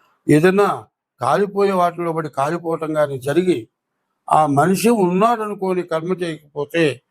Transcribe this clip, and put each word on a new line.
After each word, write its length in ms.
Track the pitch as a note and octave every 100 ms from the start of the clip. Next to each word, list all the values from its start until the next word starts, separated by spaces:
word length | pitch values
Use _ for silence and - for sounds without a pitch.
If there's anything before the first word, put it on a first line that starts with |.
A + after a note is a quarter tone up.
| _ _ -
ఏదైనా 580 | D3 F3+ F#3+ G3 C3+ A2 _ _ -
కాలిపోయే 520 | A#2+ E3 G3+ G3 G3
వాటిలో 400 | F#3+ F3 E3+ E3+
పడి 160 | D#3+ D3+
కాలిపోవటం 680 | - C#3 E3+ E3+ E3 D#3
కానీ 240 | D3+ D3 C3+
జరిగి, 500 | C3+ D3+ F#3 C#3 A2 _ _ _ _ _ -
ఆ 160 | D#3 D3+
మనిషి 440 | C#3 E3 F#3 G#3
ఉన్నాడనుకోని 920 | A#3 F3 F#3 A3+ A#3 G#3+ G3+ F#3 F3+
కర్మ 300 | F3 D#3+ E3+
చేయకపోతే 920 | F3 F3 D3+ _ D3 C#3+ E3+ D#3 A#2+ _